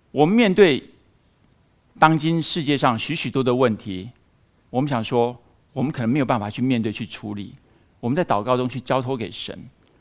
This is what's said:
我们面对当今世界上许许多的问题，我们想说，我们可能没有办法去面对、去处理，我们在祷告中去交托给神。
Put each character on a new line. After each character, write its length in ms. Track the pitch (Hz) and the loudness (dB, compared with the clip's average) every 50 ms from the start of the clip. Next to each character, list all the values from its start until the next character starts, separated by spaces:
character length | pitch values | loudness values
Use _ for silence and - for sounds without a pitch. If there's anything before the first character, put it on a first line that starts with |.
| _ _ | _ _
我 160 | - 131 151 | 2 2 4
们 100 | 170 214 | 4 4
面 160 | 240 233 190 | 4 4 4
对 320 | 180 208 196 165 131 - - - - _ _ _ _ _ _ _ _ _ _ _ _ _ _ _ _ _ _ _ _ - | 6 6 6 6 6 2 -2 -10 -20 _ _ _ _ _ _ _ _ _ _ _ _ _ _ _ _ _ _ _ _ 4
当 180 | 156 156 160 | 4 4 4
今 240 | 143 151 165 165 165 | 4 2 0 0 0
世 220 | 147 - - 180 135 | -2 -2 -4 -4 0
界 120 | 143 143 | 0 0
上 220 | 127 147 131 113 | 2 2 2 2
许 160 | 110 - - 160 | 0 -4 -6 -6
许 160 | - - 123 | -6 -4 -2
多 140 | - 135 123 | -2 0 2
的 100 | 127 123 | 2 2
问 240 | 127 131 117 104 | 2 2 2 0
题， 320 | - - 104 92 92 95 123 - _ _ _ _ _ _ _ _ _ _ - | -2 -6 -10 -10 -10 -10 -12 -18 _ _ _ _ _ _ _ _ _ _ -6
我 100 | 120 127 | -4 -2
们 80 | 147 143 | -2 0
想 140 | 135 113 110 | -2 -2 -2
说， 360 | - 127 120 117 123 123 - _ _ _ _ _ _ | 0 2 2 2 0 -2 -8 _ _ _ _ _ _
我 120 | - 131 123 | -6 -4 -4
们 80 | 151 | -4
可 100 | - 131 | -4 -4
能 80 | 117 110 | -2 0
没 80 | 139 | 0
有 80 | 151 127 | 0 0
办 140 | 113 131 107 | 0 -2 -2
法 100 | 104 104 | -4 -6
去 140 | - - 123 | -6 -4 -2
面 180 | 131 127 117 | 0 0 0
对、 100 | 110 110 | -2 -4
去 140 | 104 - 110 | -6 -8 -10
处 300 | - - - 113 104 104 | -12 -12 -12 -10 -10 -10
理， 180 | 101 95 - - - _ _ _ _ _ _ _ - | -10 -10 -12 -14 -20 _ _ _ _ _ _ _ -6
我 100 | - 120 | -4 -2
们 60 | 143 | -2
在 100 | 180 165 | -2 0
祷 160 | - 110 104 | 0 0 0
告 160 | 107 123 127 | 0 0 0
中 100 | 123 127 | 0 0
去 120 | 120 - 120 | -4 -6 -8
交 200 | - - 131 135 | -4 -2 -2 -2
托 160 | 120 127 135 | -2 -4 -6
给 140 | 110 107 82 | -6 -8 -10
神。 280 | - - - - - - - 127 _ _ _ _ _ _ | -10 -12 -12 -12 -12 -14 -16 -18 _ _ _ _ _ _